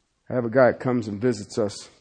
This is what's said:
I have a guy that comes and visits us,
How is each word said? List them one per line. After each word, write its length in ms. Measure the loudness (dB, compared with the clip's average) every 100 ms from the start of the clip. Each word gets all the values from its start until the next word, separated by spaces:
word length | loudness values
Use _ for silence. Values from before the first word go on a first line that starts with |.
| _ _ -6
I 40 |
have 140 | -4 0
a 40 |
guy 220 | 4 4
that 80 | 4
comes 260 | -2 -2 -2
and 140 | -2
visits 380 | -2 -2 -4 -4
us, 320 | -4 -4 -16 _